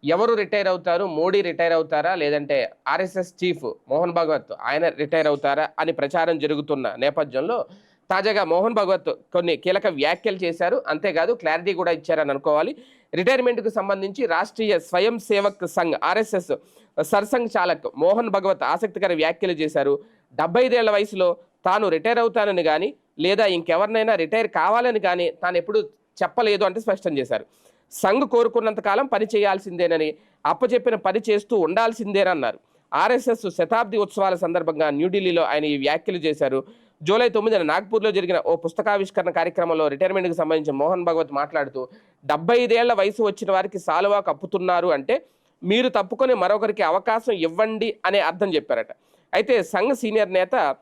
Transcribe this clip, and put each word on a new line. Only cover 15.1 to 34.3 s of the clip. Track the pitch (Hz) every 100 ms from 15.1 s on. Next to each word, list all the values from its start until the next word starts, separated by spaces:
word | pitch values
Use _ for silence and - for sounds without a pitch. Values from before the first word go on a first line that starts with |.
| 233
సేవక్ | - 202 202 196 175
సంఘ్ | - 170 143
ఆర్ఎస్ఎస్ | 151 185 220 196 175 131 _ _ _ -
సర్సంఘ్ | 156 208 208 262 233 220
చాలక్ | 180 165 - -
మోహన్ | 165 208 240
భగవత్ | 196 190 190
ఆసక్తికర | 131 170 220 180 185
వ్యాఖ్యలు | 170 160 170 196
చేశారు. | 165 156 151 139 143 - _ _
డెబ్బై | - 165 175 262
ఐదేళ్ల | 240 220
వయసులో | 208 208 190 180 175 - _ -
తాను | 190 208
రిటైర్ | 160 190 240
అవుతానని | 233 220 208 185
కానీ | 160 156 196 294 _ -
లేదా | 165 202 214
ఇంకెవరినైనా | 175 170 170 208 220 220 208
రిటైర్ | 165 220 220
కావాలని | 180 170 220 247 220
కానీ | 185 180 170 160
తాను | 180 175
ఎప్పుడూ | 170 214 214 _ _ -
చెప్పలేదు | 180 - 220 202
అంటూ | 196 185
స్పష్టం | 220 190 180 147
చేశారు. | 120 113 - _ _ _ _
సంఘ్ | - 196 214 285
కోరుకున్నంత | 240 233 233 220 214
కాలం | 208 202 269
పని | 214 214 214
చేయాల్సిందేనని, | 202 196 196 175 175 165 156 151 _ _ 147
అప్పచెప్పిన | 165 254 240 247 220
పని | 196 214 233
చేస్తూ | 208 208 226
ఉండాల్సిందేనన్నారు. | 160 185 226 233 202 196 185 175 123 - _ _ _
ఆర్ఎస్ఎస్ | 139 190 247 254 226 202
శతాబ్ది | 170 165 226 226 214
ఉత్సవాల | 202 - 190